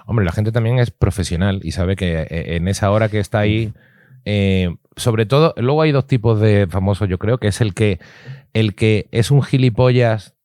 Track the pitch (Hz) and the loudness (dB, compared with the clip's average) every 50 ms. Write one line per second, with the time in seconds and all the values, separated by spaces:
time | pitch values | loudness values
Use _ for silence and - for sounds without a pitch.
0 | - - 110 117 98 82 - 104 104 110 113 120 113 117 127 127 120 - - _ | -8 -4 -2 0 0 0 0 -2 -4 -2 -2 -2 0 0 0 0 0 -2 -2 _
1 | - 101 - - 87 - 87 82 98 101 95 98 - 82 - 98 90 92 98 - | -2 -2 0 -2 -4 -4 -2 -2 -2 -2 -2 -4 -6 -6 -4 -4 -2 -2 -2 -2
2 | 95 87 82 80 76 - 80 82 - - 82 85 85 95 98 - 107 98 104 107 | -2 -2 -2 -4 -4 -6 -6 -8 -6 -4 -4 -2 -2 -2 -2 0 0 0 2 2
3 | 110 104 107 107 98 - - 107 104 107 107 110 113 107 - - _ _ _ _ | 0 0 -2 -4 -4 -2 -2 0 0 0 0 0 -2 -6 -8 -14 _ _ _ _
4 | _ _ - - _ 101 104 101 98 95 95 92 92 87 80 - _ _ _ - | _ _ -20 -12 _ -4 -2 0 2 2 2 0 0 -2 -4 -8 _ _ _ -4
5 | - 123 110 113 110 98 135 147 160 160 - - 117 131 147 156 160 156 139 135 | -2 0 0 0 0 0 2 2 2 2 0 -2 -2 0 0 2 2 2 2 0
6 | - - 131 113 107 117 110 104 110 110 104 101 101 82 82 98 95 101 98 - | 0 0 -2 0 2 0 2 4 4 4 4 4 2 0 -2 -2 0 0 0 0
7 | 107 92 92 - 104 107 127 123 107 104 98 - 117 104 87 - 110 104 92 - | -2 -2 -2 -2 -2 -2 -2 0 0 -2 0 0 -2 -2 0 0 0 0 0 -2
8 | - - - - - 131 135 - - _ - 110 110 104 - - 113 110 107 98 | -8 -16 -20 -20 -20 -20 -20 -20 -16 _ -2 -2 0 0 0 0 2 2 2 0
9 | - - - 113 - - 143 139 - - - 131 131 123 104 127 127 127 123 127 | -2 -2 -2 -2 2 2 2 2 2 2 0 0 2 2 2 2 2 2 4 2
10 | 120 113 110 104 - - _ _ | 2 2 0 -2 -6 -12 _ _